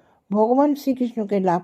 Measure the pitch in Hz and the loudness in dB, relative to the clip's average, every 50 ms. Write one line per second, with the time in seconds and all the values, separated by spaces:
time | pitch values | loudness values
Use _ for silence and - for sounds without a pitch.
0 | _ _ _ _ _ _ 196 214 220 226 247 269 294 302 285 285 - 277 254 254 | _ _ _ _ _ _ 0 0 2 2 4 2 2 2 0 -2 -2 -4 -2 -2
1 | 247 233 226 226 214 202 208 196 185 185 170 180 | -4 -4 -4 -6 -6 -2 -2 0 0 0 0 -2